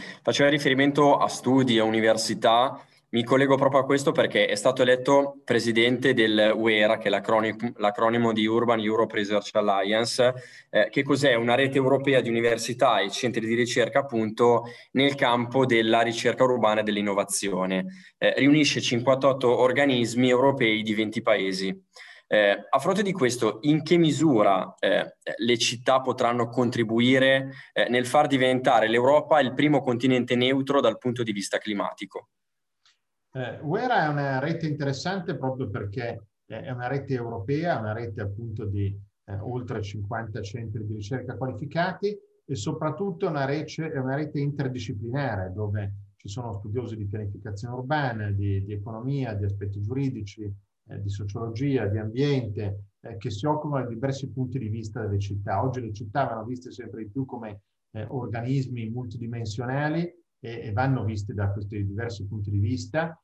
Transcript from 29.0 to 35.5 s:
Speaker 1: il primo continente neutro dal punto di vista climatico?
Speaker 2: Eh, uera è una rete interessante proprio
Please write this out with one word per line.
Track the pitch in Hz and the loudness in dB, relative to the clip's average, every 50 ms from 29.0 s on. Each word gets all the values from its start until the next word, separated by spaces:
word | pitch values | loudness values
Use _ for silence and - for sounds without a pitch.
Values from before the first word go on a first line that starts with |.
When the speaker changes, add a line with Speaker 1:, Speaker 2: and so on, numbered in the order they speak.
| 123 131 147 151 147 - 160 151 | 4 6 6 4 4 4 4 4
Speaker 1:
il | 135 120 123 | 4 2 2
primo | 131 143 151 151 139 | 2 2 4 4 2
continente | 139 135 120 117 123 131 131 127 117 120 127 | 2 0 -2 0 2 2 2 2 2 0 0
neutro | 120 123 127 135 139 135 135 139 139 | 2 2 2 2 0 0 2 2 2
dal | 123 113 107 - | 4 2 0 0
punto | - 127 117 123 120 | -2 -4 -2 -2 -4
di | 110 | -4
vista | 104 101 98 - - 95 | -4 -4 -4 -4 -4 -4
climatico? | - 107 104 98 92 - - - 104 95 - 95 - _ _ _ _ _ _ _ _ _ _ _ _ _ _ _ _ _ _ _ _ _ | -4 -4 -4 -2 -4 -4 -6 -10 -14 -12 -12 -14 -14 _ _ _ _ _ _ _ _ _ _ _ _ _ _ _ _ _ _ _ _ _
Speaker 2:
Eh, | - 131 127 117 110 107 | -10 -8 -8 -8 -8 -10
uera | - 147 160 214 247 254 240 202 165 | -8 -4 -4 -2 0 0 0 2 2
è | 151 | 0
una | 147 143 143 139 135 127 | 0 -2 -2 -2 -2 -2
rete | 135 160 165 165 165 156 | -2 -4 -4 -4 -4 -4
interessante | 143 - 147 139 135 - - 175 190 202 170 175 165 117 | -4 -2 -2 -4 -4 -4 -4 -6 -6 -6 -4 -6 -6 -4
proprio | - 135 | -4 -6